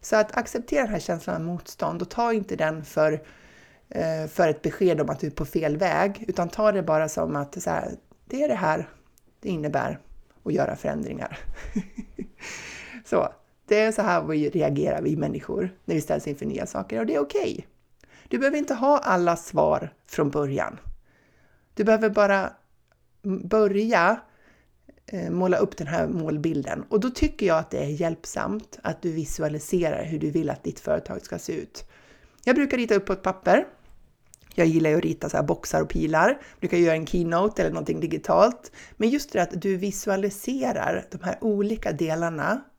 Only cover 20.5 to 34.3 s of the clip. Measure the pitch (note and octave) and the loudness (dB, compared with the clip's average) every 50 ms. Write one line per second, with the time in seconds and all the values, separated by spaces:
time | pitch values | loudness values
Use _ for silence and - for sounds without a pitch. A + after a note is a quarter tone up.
20.5 | C#3 C3 D#2 - - - - - - - - _ _ _ _ _ _ _ _ _ | 0 -2 -2 -4 -6 -10 -12 -12 -14 -14 -18 _ _ _ _ _ _ _ _ _
21.5 | _ _ _ _ _ - G#3+ A3 A3 A3 A3 A3 G3+ G#3+ G#3 G3 G3 G3 F#3+ - | _ _ _ _ _ 0 4 4 4 4 4 2 4 4 4 6 6 2 2 -2
22.5 | - _ _ _ _ _ _ _ _ _ _ _ _ _ _ G3+ F#3+ F#3+ F#3 F3+ | -8 _ _ _ _ _ _ _ _ _ _ _ _ _ _ -4 -4 -4 -2 0
23.5 | A3 A3 G#3+ G3+ G3 G3+ G#3+ A3+ A#3 F#3 E3+ F3+ A3+ B3 - - _ _ _ _ | 4 4 4 4 4 2 2 4 4 6 6 6 4 2 -4 -18 _ _ _ _
24.5 | _ _ _ _ _ _ _ - - _ _ - - F#3 E3+ E3+ F3 F3+ F#3 F#3 | _ _ _ _ _ _ _ -20 -20 _ _ -10 -8 -6 -4 -2 0 0 2 2
25.5 | F3+ - G3+ - - - F#3 C#3+ E3 E3+ E3 D#3 - F3 D#3 D#3 D3+ D3+ D3 E3 | 4 4 2 0 0 -8 -6 -2 0 0 0 0 0 -2 -2 -2 -2 0 0 0
26.5 | D#3+ D3 C3 - - - - - A3 G#3+ G3 B3+ B3 - D#4 D4 - - G#3+ F3+ | -2 -2 -2 -4 -6 -6 -4 0 0 2 2 2 0 0 -2 -2 0 0 2 2
27.5 | D#3+ D#3+ D3+ - - - C#3+ C#3+ D3+ D3 E3+ E3 E3 D#3+ - - - - - - | 2 2 0 -2 -4 -4 -4 -4 -2 -2 -2 -2 -2 -4 -10 -10 -6 -6 -4 -4
28.5 | G3+ G#3+ A3 _ - - - G#3+ G#3+ - - F3 D#3+ D#3+ D#3 - - - D#3+ D3+ | -4 -6 -8 _ -20 -8 -8 -8 -6 -4 -6 -4 -4 -4 -6 -6 -4 -4 -2 -2
29.5 | D3 D3+ D3+ - - F3+ E3+ D#3 D3+ - - D#3 E3 D3+ D#3 D#3 C#3+ E3 D#3 C#3+ | -4 -4 -4 -2 0 0 2 0 0 -2 -4 -4 -4 -2 -2 0 0 0 0 0
30.5 | C3 C3 - E3+ - - - - - E3 - - - - - - - E3 - - | -4 -4 -6 -8 -8 -6 -2 -2 -2 -2 -2 -6 -10 -10 -8 -10 -10 -10 -6 -6
31.5 | E3+ D#3 - - _ - - - - - - - - _ - _ _ _ - A#3+ | -6 -6 -8 -10 _ -18 -18 -18 -20 -20 -20 -20 -20 _ -20 _ _ _ 2 2
32.5 | B3+ C#4 C#4+ C#4 - B3 A#3 A3+ G#3+ G3 G3 - F#3+ F#3+ - F#3 F#3 - - F3 | 4 4 4 2 2 0 2 2 2 2 2 0 -4 -2 -2 -4 -4 -2 4 6
33.5 | F#3 B3+ F4+ - - _ _ - - - - _ _ _ _ _ | 6 6 4 0 -10 _ _ -20 -20 -20 -20 _ _ _ _ _